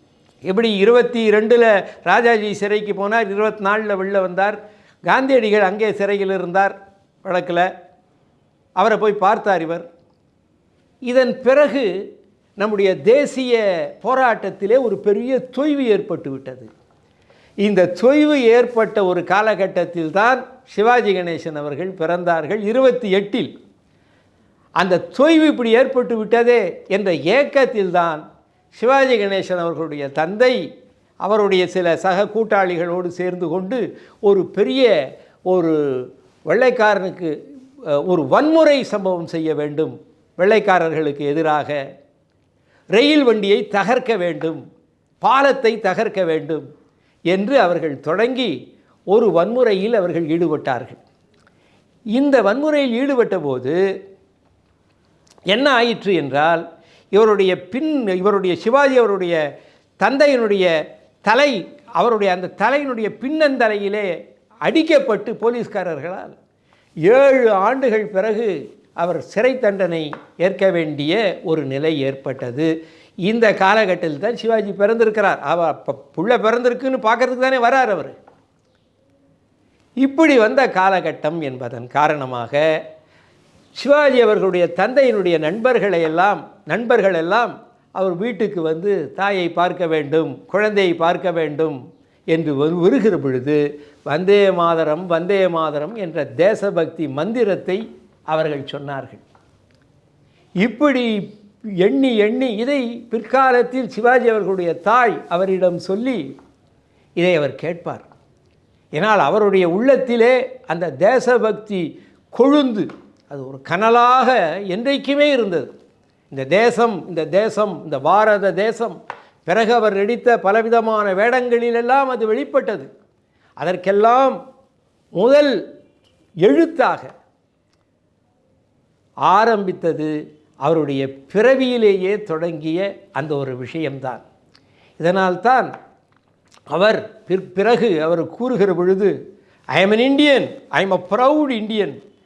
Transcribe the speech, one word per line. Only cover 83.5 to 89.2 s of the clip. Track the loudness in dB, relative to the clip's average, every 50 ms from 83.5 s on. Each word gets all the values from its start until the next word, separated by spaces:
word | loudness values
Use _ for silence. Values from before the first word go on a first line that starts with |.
| _ _ _ _
சிவாஜி | -16 -4 0 2 4 4 4 4 4 4
அவர்களுடைய | 4 4 2 2 0 0 0 0 0 0 0
தந்தையினுடைய | 0 -2 0 2 2 2 4 2 0 0 0 0 0
நண்பர்களை | 0 -2 -2 0 0 0 2 2 0 0 0 0 0
எல்லாம், | 0 2 2 2 2 0 -2 -6 -12 -20 _ _
நண்பர்கள் | -6 -6 -4 0 2 2 4 4 2 2
எல்லாம் | 0 0 0 0 0 0 -2 -4 -10 -20 -20 _ _ _ _ -6
அவர் | -4 -2 -2 -2
வீட்டுக்கு | -4 -4 -6 -4 -4 -4 -4 -4 -4 -4
வந்து | -4 -4 -2 -2 -2 -2 -2 -4 -6 -6
தாயை | -4